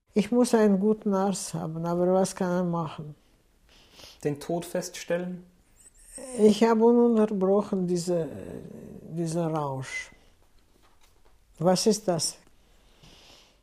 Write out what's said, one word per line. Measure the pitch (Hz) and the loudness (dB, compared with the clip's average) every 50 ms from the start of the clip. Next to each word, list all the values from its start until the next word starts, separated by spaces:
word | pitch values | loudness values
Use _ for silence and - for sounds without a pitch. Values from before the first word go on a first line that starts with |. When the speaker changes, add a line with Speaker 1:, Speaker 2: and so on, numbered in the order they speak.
| _ _ - | _ _ -2
Speaker 1:
Ich | 214 190 - | -2 -2 2
muss | 240 240 247 240 - | 2 2 2 4 4
einen | 226 214 208 202 185 | 4 4 4 4 4
guten | 196 214 214 214 - 214 196 | 2 0 0 0 -2 -2 0
Arzt | 190 190 202 190 - - - - | 0 0 0 -2 -4 -6 -8 -8
haben, | 160 175 160 160 165 165 | -8 -8 -8 -8 -6 -4
aber | 170 170 175 180 180 185 | -4 -2 0 2 2 2
was | 190 190 190 - | 2 2 0 -2
kann | - 190 180 | -4 -4 -2
er | 175 180 180 | -2 -2 -2
machen? | 175 170 170 165 151 - - 156 151 147 _ _ _ _ _ _ _ _ _ _ _ _ _ _ _ _ - - - - - - | -2 -2 -4 -4 -6 -8 -12 -14 -16 -16 _ _ _ _ _ _ _ _ _ _ _ _ _ _ _ _ -20 -20 -20 -14 -8 -6
Speaker 2:
Den | 151 147 143 | -6 -6 -6
Tod | - - 170 170 165 | -6 -6 -6 -6 -6
feststellen? | - - 180 175 - - - - - 170 175 180 180 180 175 - - _ _ _ _ _ _ - _ _ _ - - - - 254 262 254 240 | -6 -8 -8 -8 -8 -12 -12 -8 -4 -4 -4 -4 -6 -10 -12 -14 -20 _ _ _ _ _ _ -20 _ _ _ -20 -20 -18 -18 -16 -10 0 4
Speaker 1:
Ich | 208 214 208 - 226 | 6 6 6 6 4
habe | 226 233 220 226 | 4 4 6 6
ununterbrochen | 233 240 240 240 240 233 220 214 214 214 196 185 185 196 202 196 - - 190 185 | 6 6 6 6 6 6 4 4 2 2 0 2 4 4 2 2 0 -2 -2 0
diese, | 175 180 175 170 180 175 170 160 139 - 101 - - - - - - - - - - - - - - | 0 0 -2 0 0 0 0 -2 -4 -6 -12 -12 -12 -12 -14 -14 -16 -16 -18 -18 -18 -18 -18 -16 -10
dieser | 156 165 170 165 156 170 170 160 | -8 -6 -4 -4 -2 -2 -2 -2
Rausch. | 156 160 147 143 135 135 135 - - - - - - - _ _ _ _ _ _ _ - _ _ _ _ _ _ _ _ _ _ _ _ _ _ _ _ _ _ _ - | -2 -2 -4 -4 -6 -8 -8 -8 -10 -10 -10 -12 -16 -20 _ _ _ _ _ _ _ -20 _ _ _ _ _ _ _ _ _ _ _ _ _ _ _ _ _ _ _ -2
Was | 160 180 185 185 - | 2 2 2 4 4
ist | 226 208 214 - - | 2 2 2 0 -2
das? | 175 160 - - - - _ _ _ _ _ _ _ _ _ _ _ _ - - - - - - - - _ _ _ _ | -2 -2 -2 -4 -6 -10 _ _ _ _ _ _ _ _ _ _ _ _ -20 -20 -20 -20 -20 -20 -20 -20 _ _ _ _